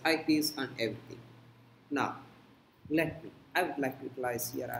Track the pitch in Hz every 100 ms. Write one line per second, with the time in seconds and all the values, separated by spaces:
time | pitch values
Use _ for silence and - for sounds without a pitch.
0 | 160 160 - 151 147 - 131 - 113 113
1 | - - - - - - - - - 143
2 | 104 - - - - - - _ - 156
3 | 160 - - - - 170 175 143 135 131
4 | 131 123 127 120 - 135 127 120